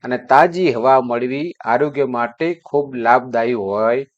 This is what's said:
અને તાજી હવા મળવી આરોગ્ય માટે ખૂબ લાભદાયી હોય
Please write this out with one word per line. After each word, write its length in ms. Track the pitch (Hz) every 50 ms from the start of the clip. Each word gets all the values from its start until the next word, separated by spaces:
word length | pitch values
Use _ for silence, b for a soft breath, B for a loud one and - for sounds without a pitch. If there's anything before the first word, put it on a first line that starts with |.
અને 160 | - 123 123 120
તાજી 540 | - - 131 139 160 175 170 180 185 160
હવા 280 | 120 117 117 131 131 131
મળવી 520 | 127 120 117 120 123 127 131 - - 175 - _ -
આરોગ્ય 400 | 113 117 123 143 151 143 139 139
માટે 560 | 127 123 120 117 117 117 _ 160 170 175 165 _
ખૂબ 300 | - - 147 143 139 131
લાભદાયી 580 | 123 117 117 120 127 123 131 117 117 113 120
હોય 520 | 123 113 101 98 98 104 110 113 120 131 139 _ _